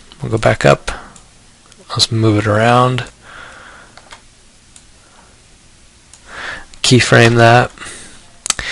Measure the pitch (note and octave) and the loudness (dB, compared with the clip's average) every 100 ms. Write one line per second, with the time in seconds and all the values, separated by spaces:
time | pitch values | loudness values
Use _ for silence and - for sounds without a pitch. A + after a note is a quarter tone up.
0 | - - B2 A2 B2 A2 C#3+ C#3 - - | -20 -16 -8 -2 -2 0 2 0 -2 -16
1 | - - _ _ _ _ _ _ - A#2 | -16 -20 _ _ _ _ _ _ -12 -6
2 | - A2+ A2 G#2 G#2+ G#2 A#2 A#2+ B2+ B2+ | -4 -2 0 0 -2 -2 2 2 0 -2
3 | - - - - - - - - - - | -10 -18 -20 -20 -20 -20 -20 -20 -20 -20
4 | - - _ _ _ _ _ - _ _ | -20 -20 _ _ _ _ _ -20 _ _
5 | _ _ _ _ _ _ _ _ _ _ | _ _ _ _ _ _ _ _ _ _
6 | _ - - - - - - - - B2 | _ -20 -20 -18 -16 -16 -18 -8 0 0
7 | - A#2+ A#2 A#2 A#2 A#2+ A#2+ - - - | 4 4 4 6 4 4 2 -6 -20 -20
8 | - - - - - - - | -20 -20 -20 -18 -14 -12 -10